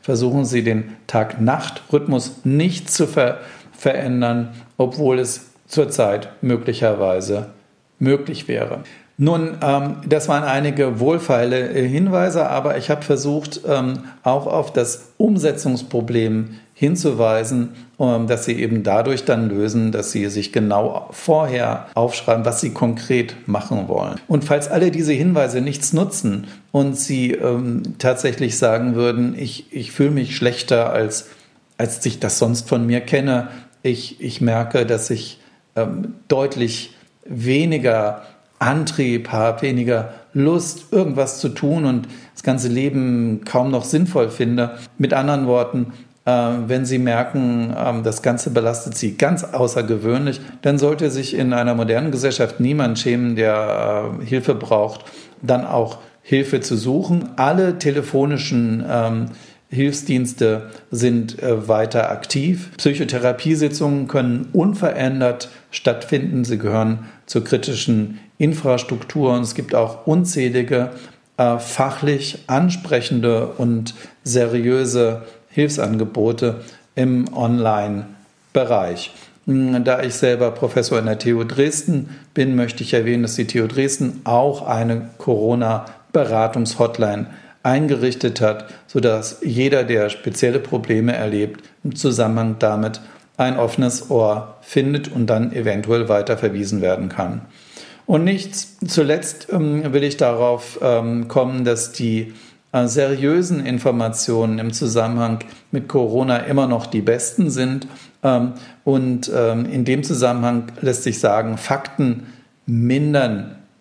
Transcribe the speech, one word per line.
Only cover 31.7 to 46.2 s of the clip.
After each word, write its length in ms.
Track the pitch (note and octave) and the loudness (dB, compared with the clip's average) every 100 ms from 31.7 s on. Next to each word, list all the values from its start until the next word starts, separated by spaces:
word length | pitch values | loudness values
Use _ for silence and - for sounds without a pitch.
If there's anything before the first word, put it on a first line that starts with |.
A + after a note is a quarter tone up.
| - | -4
als 260 | A#2 - | -4 -2
ich 140 | C3 G#2+ | -4 -2
das 200 | G#2+ - | -2 2
sonst 300 | A#2 A#2 - | 2 0 0
von 180 | B2 A#2 | 0 2
mir 140 | A#2+ | 0
kenne. 480 | B2 C#3+ C3+ B2 B2 - - _ | 2 0 2 0 -2 -14 -20 _
Ich, 380 | C3 A#2+ - - | -2 -2 -8 -10
ich 180 | C3 - | -10 0
merke, 460 | A#2 A2+ A#2 C3 | 0 2 0 0
dass 240 | A2+ A2+ - | 2 0 0
ich, 320 | A2+ - - _ _ _ | -4 -6 -18 _ _ _
ähm, 380 | - G#2+ F#2 - - - | -4 -2 -4 -8 -10 -2
deutlich 680 | C3+ C#3 C#3 A#2 A#2 - - _ _ | 0 0 -2 -4 -4 -12 -20 _ _
weniger 960 | - B2+ A#2+ C3+ E3 D3+ B2 A2+ G#2 G#2 - - _ _ | -12 -4 0 2 2 2 2 2 0 -4 -14 -20 _ _
Antrieb 760 | A#2+ D3+ D3+ - C3 A#2 A#2 | 0 0 -2 -2 0 0 -2
habe, 300 | A2 A2+ A2+ | 0 0 0
weniger 520 | C#3 B2 A#2+ A2+ A2 - - | -2 0 0 0 -2 -12 -6
Lust, 580 | C#3+ C#3+ E3+ E3 - - | 0 2 2 -2 -10 -4
irgendwas 480 | G3 E3+ C3+ C3 - | -2 -2 0 -2 -2
zu 100 | C#3 | -6
tun 360 | A#2 C#3+ E3 | -2 -2 0
und 220 | C#3+ B2 - - - | 0 -2 -4 -16 -20
das 80 | - | -6
ganze 240 | - B2+ B2 | -2 0 0
Leben 720 | A#2+ C#3 C3+ B2+ A#2+ A#2 G#2+ | 0 0 0 0 0 0 -2
kaum 240 | - B2+ C3 | -2 0 2
noch 140 | B2+ | 0
sinnvoll 460 | A#2+ D3+ F3+ C#3+ A2+ | 0 2 2 2 0
finde." 460 | - A#2 A#2+ A#2+ - - - | 0 0 2 0 -4 -18 -2
Mit 160 | C3+ | 0
anderen 340 | C#3 C#3 C#3+ C3 | 2 2 0 2
Worten, 460 | B2 A#2+ B2+ A#2 - - _ | 2 2 -2 -4 -8 -20 _